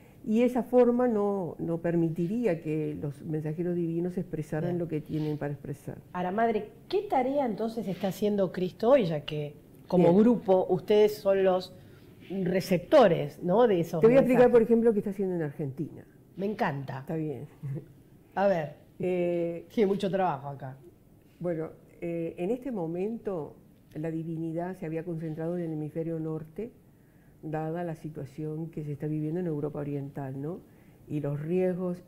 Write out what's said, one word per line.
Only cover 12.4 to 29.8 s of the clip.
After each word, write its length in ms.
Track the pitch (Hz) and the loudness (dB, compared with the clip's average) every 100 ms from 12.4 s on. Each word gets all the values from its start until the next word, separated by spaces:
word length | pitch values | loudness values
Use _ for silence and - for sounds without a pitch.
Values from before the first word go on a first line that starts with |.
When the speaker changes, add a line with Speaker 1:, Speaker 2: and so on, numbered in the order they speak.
| 180 185 - 175 - 302 202 151 147 - | 0 0 0 -2 6 8 8 4 -2 -4
Speaker 2:
¿no?, 240 | 175 208 240 | 2 4 6
de 140 | 175 | 4
esos 200 | 165 165 | 0 4
Speaker 1:
Te 60 | 220 | 6
voy 100 | 262 | 8
a 40 | |
explicar, 220 | 240 247 | 6 6
Speaker 2:
mensajes? 80 | 247 | 8
Speaker 1:
por 100 | 233 | 8
ejemplo, 300 | 226 233 233 | 6 6 4
qué 60 | 208 | 2
está 120 | 202 | -2
haciendo 260 | 190 190 180 | -4 -2 -2
en 60 | |
Argentina. 640 | 147 - 143 131 143 110 - - - 170 | -2 -4 -6 -6 -8 -10 -20 -20 -18 -6
Speaker 2:
Me 100 | 202 | -6
encanta. 540 | 208 190 139 131 131 | -2 -2 -2 -8 -10
Speaker 1:
Está 160 | 139 160 | -6 -4
bien. 300 | 156 120 147 - 139 143 - - - - _ | -4 -6 -12 -12 -10 -10 -12 -20 -20 -20 _
Speaker 2:
A 120 | 185 196 | 0 2
ver. 280 | 175 147 - - - | 2 -2 -10 -20 -6
Speaker 1:
Eh, 680 | 185 180 175 175 170 170 - | -2 0 0 0 -2 -6 -6
Speaker 2:
Tiene 140 | 240 196 | 0 2
mucho 240 | 202 196 | 2 0
trabajo 380 | 196 180 135 139 | 0 0 -2 -8
acá. 280 | 135 131 135 - - _ - _ _ | -12 -12 -14 -20 -20 _ -20 _ _
Speaker 1:
Bueno, 320 | 175 160 160 - - - | -4 -4 -6 -12 -20 -10
eh, 320 | 170 170 165 - | -6 -4 -6 -4
en 140 | 180 | -4
este 200 | 254 277 | -4 -4
momento 880 | 214 160 175 208 233 214 180 143 - - _ _ | -6 -4 -4 -4 -6 -6 -6 -8 -14 -20 _ _
la 160 | 156 160 | -8 -6
divinidad 640 | 160 165 160 165 160 180 180 | -6 -6 -6 -6 -6 -6 -8
se 80 | |
había 200 | 160 160 | -8 -6
concentrado 520 | 175 160 160 156 160 180 | -6 -8 -8 -6 -4 -4
en 80 | |
el 80 | 165 | -4
hemisferio 480 | 156 151 165 165 165 | -6 -6 -6 -4 -4
norte, 500 | 160 160 156 - 240 - _ _ _ _ - - | -4 -6 -8 -12 -12 -14 _ _ _ _ -20 -16
dada 400 | 156 156 156 170 | -8 -6 -4 -4
la 120 | 175 | -6
situación 760 | 156 156 156 135 - 156 156 165 | -8 -10 -10 -12 -8 -8 -6 -8
que 140 | 165 | -8
se 80 | 147 | -8
está 140 | 143 151 | -6 -4
viviendo 340 | 156 151 175 | -4 -4 -4
en 60 | 175 | -4
Europa 340 | 147 147 147 | -4 -4 -6